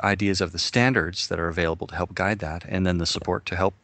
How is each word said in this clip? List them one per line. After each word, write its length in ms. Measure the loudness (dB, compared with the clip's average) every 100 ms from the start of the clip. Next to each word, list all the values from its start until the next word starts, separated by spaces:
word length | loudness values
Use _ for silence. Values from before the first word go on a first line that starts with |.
ideas 360 | 2 2 2 2
of 120 | 0
the 60 | -2
standards 720 | 0 4 4 4 0 -4 -4
that 120 | -2
are 80 | -2
available 380 | 0 0 0 -6
to 80 |
help 200 | -6 -6
guide 240 | 0 0 0
that, 240 | -4 -8 -4
and 180 | 0 2
then 120 | 2
the 80 | 0
support 400 | -2 -2 -2 -2
to 100 | 0
help, 180 | 0 0